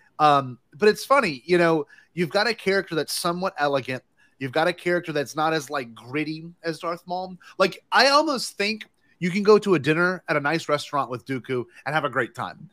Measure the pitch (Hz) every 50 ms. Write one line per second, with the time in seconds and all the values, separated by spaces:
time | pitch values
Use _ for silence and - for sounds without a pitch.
0 | _ _ _ - 151 151 143 139 135 127 120 - _ _ - 143 208 214 202 208
1 | - - 269 285 233 175 139 123 - 170 180 170 170 165 160 156 143 _ - -
2 | _ _ - 160 180 151 - 196 214 233 220 - - 190 196 196 175 - 165 156
3 | 143 - - - - 175 175 180 185 190 - - 147 143 139 135 117 131 131 123
4 | - _ _ _ _ _ _ - 135 131 123 160 160 175 175 - - 175 175 175
5 | 170 - 147 147 139 - - 156 156 160 160 160 135 131 147 143 127 117 113 -
6 | 117 123 127 151 156 151 160 160 165 170 170 _ - 165 156 151 175 165 175 170
7 | - 175 175 185 185 185 185 - - - - - 196 190 - - _ - 185 208
8 | 247 277 277 294 311 320 277 233 - - - - 202 208 220 214 - _ _ _
9 | _ _ _ - 170 180 165 208 202 202 214 208 208 202 180 147 127 151 156 165
10 | 175 180 185 165 - - 156 147 139 143 165 165 - - 147 139 - - - 139
11 | 135 117 127 120 - - 135 127 - - 127 123 117 - _ - - 131 151 156
12 | 151 135 117 131 117 - - - 107 90 - - - -